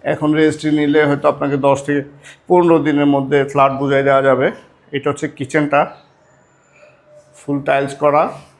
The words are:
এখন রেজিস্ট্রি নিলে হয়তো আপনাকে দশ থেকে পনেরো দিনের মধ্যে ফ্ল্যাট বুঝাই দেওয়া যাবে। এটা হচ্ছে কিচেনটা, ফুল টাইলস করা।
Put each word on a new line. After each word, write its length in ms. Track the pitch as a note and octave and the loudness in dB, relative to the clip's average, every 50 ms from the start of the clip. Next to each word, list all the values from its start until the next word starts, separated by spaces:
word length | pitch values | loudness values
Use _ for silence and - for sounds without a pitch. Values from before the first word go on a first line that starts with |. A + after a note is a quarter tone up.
| - | -4
এখন 300 | C#3 D3+ D3 D3+ D3+ D3+ | -6 -6 -4 -2 -2 0
রেজিস্ট্রি 380 | D#3 D#3 D#3 D3+ D3 - D#3 | 2 2 0 0 -2 -2 -2
নিলে 340 | D3+ D3+ D3 C#3+ D3 D#3 D3+ | -2 0 0 2 2 2 2
হয়তো 220 | C#3+ C#3+ C#3+ - | 2 0 0 0
আপনাকে 300 | D3 C#3 C#3+ C#3+ C#3 C#3+ | -2 0 0 -4 -4 -4
দশ 260 | C3+ C3+ C#3 C#3 C#3 - | 0 2 0 0 0 -2
থেকে 200 | - C#3+ C#3+ C#3 - - - - - - _ _ | -4 -4 -4 -4 -8 -20 -20 -20 -20 -20 _ _
পনেরো 320 | - F3+ F3+ F3 E3+ E3 D#3+ | 2 2 2 4 4 2 2
দিনের 260 | C#3 D#3 C#3+ C#3+ C#3+ | 2 0 0 2 2
মধ্যে 380 | C#3+ C#3 C#3 C3+ C3 D3 C#3+ C3+ | 2 2 0 0 0 0 0 0
ফ্ল্যাট 280 | C#3 - C#3+ C3+ C#3 | 0 2 2 2 2
বুঝাই 320 | C3+ B2+ C#3+ C3+ C#3 C#3 C#3 | 2 -2 -2 0 0 2 2
দেওয়া 180 | C#3 C3+ C3+ | 2 2 2
যাবে। 300 | C3+ C3+ C3 B2 C3+ F#3+ - - - _ _ _ _ _ | 4 2 2 2 0 -2 -4 -6 -20 _ _ _ _ _
এটা 180 | - C#3 - D3 | -10 -6 -4 -4
হচ্ছে 180 | C#3 - D#3 | -4 -4 -8
কিচেনটা, 680 | C#3+ - - C#3 B2+ - D#3 D3 C#3+ D3+ C#3+ E3 - - - _ _ _ _ _ _ _ _ _ _ _ _ _ _ _ _ _ _ _ _ _ _ _ - _ _ _ | -10 -8 -10 -10 -4 -2 -2 -2 0 0 0 0 -2 -8 -20 _ _ _ _ _ _ _ _ _ _ _ _ _ _ _ _ _ _ _ _ _ _ _ -20 _ _ _
ফুল 280 | - - C#3+ C#3+ C#3 C#3 | -16 -8 -6 -6 -4 -2
টাইলস 320 | C#3+ C#3 C#3 C#3 C#3 - | -2 -2 -2 -2 -6 -6
করা। 380 | - D3+ D3 C#3+ D3+ E3+ A#3 - - - _ _ | -2 0 2 2 2 0 -2 -6 -16 -20 _ _